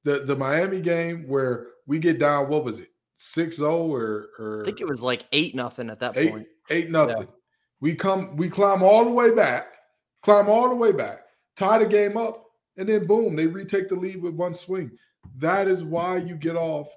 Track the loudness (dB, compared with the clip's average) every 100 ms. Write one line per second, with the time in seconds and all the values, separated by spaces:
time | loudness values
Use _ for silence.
0 | -2 -2 -2 -2 0 0 0 -2 -2 -2
1 | -2 -6 -4 -2 0 -4 -8 -16 -6 0
2 | 2 2 2 2 0 -2 -2 -8 -14 _
3 | _ -16 -8 -4 -4 -2 -2 0 -2 -4
4 | -4 -6 -8 -14 -10 -8 -8 -8 -6 -4
5 | -2 -4 0 0 0 -2 -6 -8 -12 -6
6 | -6 0 0 -2 -12 _ -6 -4 0 2
7 | 2 0 -8 _ _ _ _ -6 -4 -2
8 | -2 -2 -4 -4 -4 2 4 6 6 8
9 | 6 4 4 4 4 2 -4 -16 _ _
10 | _ _ 4 6 6 4 4 2 0 -2
11 | -6 -8 -20 _ _ -4 2 4 4 4
12 | 2 0 -4 -8 _ _ _ -8 -2 0
13 | 2 2 2 2 0 -2 -4 -4 -2 -4
14 | -4 -6 -8 -4 -6 -6 -8 -6 -8 -12
15 | _ _ -20 -6 -2 0 2 0 -2 -4
16 | -4 -4 -6 -6 -4 -4 -4 -6 -8